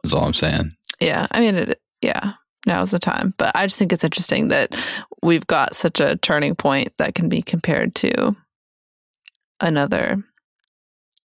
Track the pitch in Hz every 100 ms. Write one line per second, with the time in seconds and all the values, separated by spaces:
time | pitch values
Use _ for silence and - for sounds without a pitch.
0 | - 73 76 - - - 80 - - -
1 | 165 143 - - 233 185 - - _ _
2 | - - 202 202 _ _ - 180 190 180
3 | 180 - - - - - 196 - 190 180
4 | 160 - - - - 139 - - - -
5 | - - 170 165 - 160 135 - 165 -
6 | 143 160 - 151 147 170 147 135 - -
7 | - - 170 - - 175 170 151 - -
8 | - - - 208 _ _ _ _ _ _
9 | _ _ _ _ _ - 175 151 143 80
10 | 62 196 - _ _ _ _ _ _ _
11 | _ _